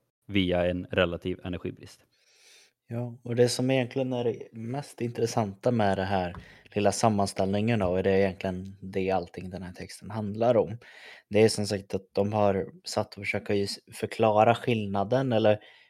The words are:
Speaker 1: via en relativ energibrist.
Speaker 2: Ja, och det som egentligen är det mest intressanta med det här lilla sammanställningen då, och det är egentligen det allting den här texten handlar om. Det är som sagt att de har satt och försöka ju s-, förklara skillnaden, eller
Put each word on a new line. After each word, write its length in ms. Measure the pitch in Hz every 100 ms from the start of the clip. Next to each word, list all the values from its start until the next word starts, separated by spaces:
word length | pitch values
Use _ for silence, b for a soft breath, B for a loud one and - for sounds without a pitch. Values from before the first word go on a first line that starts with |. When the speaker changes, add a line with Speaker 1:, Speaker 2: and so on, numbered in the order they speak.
| _ _ -
Speaker 1:
via 380 | 98 90 87 87
en 220 | 90 90
relativ 480 | 95 87 85 92 90
energibrist. 600 | 92 87 101 - - - _ b b b b b b _ _
Speaker 2:
Ja, 300 | 117 120 120
och 120 | 120 120
det 140 | 123
som 220 | 123 127
egentligen 420 | 135 120 135 127
är 100 | 123
det 240 | 120 101 -
mest 500 | 113 113 139 - -
intressanta 720 | 120 120 113 120 104 101 123
med 260 | 123 98 95
det 60 |
här 320 | 92 98 87 - B B B 104
lilla 160 | 101
sammanställningen 880 | - 113 101 98 - 95 101 110 113
då, 80 | 92
och 160 | 92
det 80 | 98
är 60 | 95
egentligen 600 | 98 92 95 92 98 98
det 300 | 95 95 92
allting 380 | 92 87 - 92
den 140 | 90
här 100 | 90
texten 380 | - 87 - 90
handlar 460 | 110 104 107 117 113
om. 200 | 85 113 B B B B _
Det 140 | 104
är 60 | 110
som 180 | - 101
sagt 260 | 101 -
att 200 | 95 -
de 200 | 104 101
har 340 | 107 101 95 - 180
satt 340 | - 110 107 101
och 60 |
försöka 320 | 101 101 - 101
ju 80 |
s-, 160 | 98 - _
förklara 600 | - 107 - 110 104 113 113
skillnaden, 800 | - 113 101 101 101 127 135
eller 260 | 110 107 104 b b